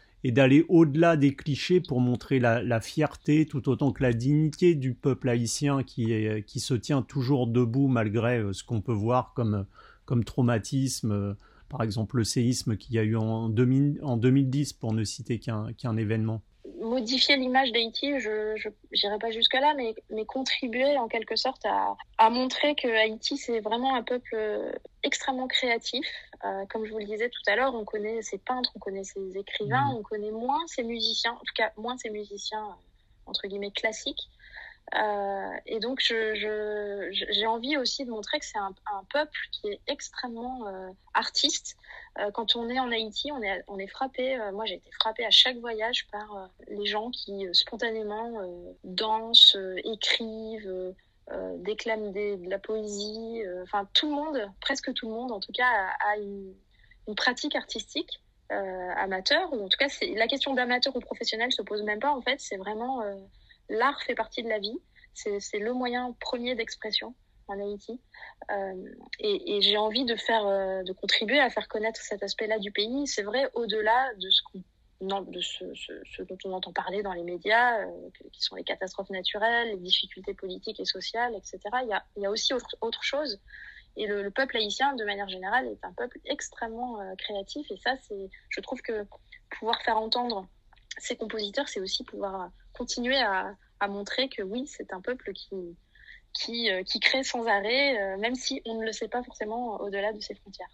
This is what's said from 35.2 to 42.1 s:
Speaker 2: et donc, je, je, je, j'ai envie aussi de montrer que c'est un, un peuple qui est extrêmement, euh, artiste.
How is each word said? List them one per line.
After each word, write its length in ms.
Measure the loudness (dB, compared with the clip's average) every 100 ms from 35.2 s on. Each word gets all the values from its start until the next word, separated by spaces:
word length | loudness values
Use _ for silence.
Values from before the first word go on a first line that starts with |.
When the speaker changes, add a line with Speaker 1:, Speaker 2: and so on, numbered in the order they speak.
| 0 -2 -4 -8 -6
Speaker 2:
et 120 | -4
donc, 220 | -2 0
je, 320 | 0 2 0 0
je, 760 | -2 -2 -2 -4 -4 -6 -4
je, 120 | -4 0
j'ai 160 | 0 2
envie 320 | 0 0 0
aussi 260 | 0 -2
de 60 | -4
montrer 300 | -6 -4 -4
que 60 | -4
c'est 120 | -6
un, 160 | -6 -6 -8
un 100 | -8 -4
peuple 260 | -2 -2 -4 -10
qui 180 | -8 -8
est 100 | -6 -6
extrêmement, 800 | -6 -8 -10 -8 -6 -8 -8 -8
euh, 220 | -10 -12 -14 _
artiste. 640 | 0 0 2 0 0 -6 -16 -18 -18 -14